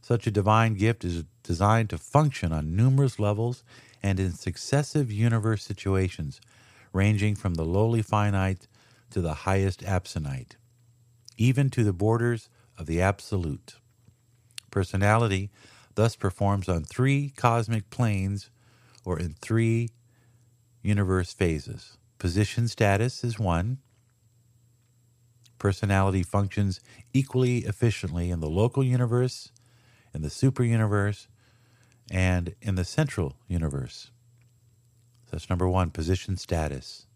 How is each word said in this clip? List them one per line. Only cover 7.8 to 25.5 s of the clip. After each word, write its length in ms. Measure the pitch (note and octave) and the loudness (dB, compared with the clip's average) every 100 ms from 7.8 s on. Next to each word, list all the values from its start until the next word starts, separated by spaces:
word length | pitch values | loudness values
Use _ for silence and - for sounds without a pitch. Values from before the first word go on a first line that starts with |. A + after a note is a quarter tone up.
| A2 A#2 | 2 2
finite 680 | G#2+ G#2+ G#2 G2 F#2+ F#2+ - _ _ _ _ | 0 0 2 2 0 -2 -8 _ _ _ _
to 100 | - | -4
the 140 | E2+ | -2
highest 460 | D2+ - G2 G2 F2+ | -2 0 2 0 -2
absonite, 720 | F2+ F#2+ - - D2 C2 A#1+ - _ _ _ _ _ _ - - | -2 -4 -2 -8 -6 -8 -10 -20 _ _ _ _ _ _ -20 0
even 320 | A#2 B2+ C#3 | 2 4 0
to 140 | B2+ | 2
the 80 | G#2 | 0
borders 560 | F2+ G#2 A2+ A#2+ A#2 - _ _ - | 2 2 2 0 -2 -6 _ _ -16
of 60 | |
the 160 | D#2 E2 | -4 0
absolute. 760 | F#2 G2+ - G2 E2 C#2+ - - _ _ _ _ _ _ _ - _ | 2 0 -4 -4 -4 -6 -12 -20 _ _ _ _ _ _ _ -20 _
Personality 800 | - F#2 G2 G2+ A2 A#2 F#2+ G2+ _ - - _ | -4 -2 0 4 4 2 0 -4 _ -20 -20 _
thus 200 | - A2+ | 0 0
performs 540 | - G2 - G2+ G2+ F#2+ | 2 -4 0 0 0 0
on 160 | E2+ | -2
three 480 | D2 - C3 C#3 C#3+ - | -2 -2 0 2 -2 0
cosmic 520 | B2 A#2 A2+ A2+ - | 2 2 0 -4 -6
planes 640 | - A#2+ G2+ F#2+ G2+ - _ _ _ _ - | -2 0 0 -2 -4 -10 _ _ _ _ -16
or 160 | - E2+ | -6 -4
in 160 | E2+ D2+ | -4 -8
three 480 | - A2+ A2+ A2+ A#2 _ _ _ _ _ _ _ _ _ | -2 0 2 0 -2 _ _ _ _ _ _ _ _ _
universe 500 | - G#2 F#2+ F#2+ F2+ | 0 0 2 0 -2
phases. 640 | - F2+ D#2 - - - - _ _ | 0 0 0 -6 -14 -16 -20 _ _
Position 500 | F#2 F2 G#2+ - A#2 | -2 0 0 0 -2
status 560 | - G#2+ G2 A#2+ - | 2 2 4 0 -4
is 140 | A#2+ G#2+ | -6 -2
one. 400 | G2+ E2+ F#2+ C3+ _ _ _ _ _ _ _ _ _ _ _ _ _ _ _ _ _ | 0 0 0 -6 _ _ _ _ _ _ _ _ _ _ _ _ _ _ _ _ _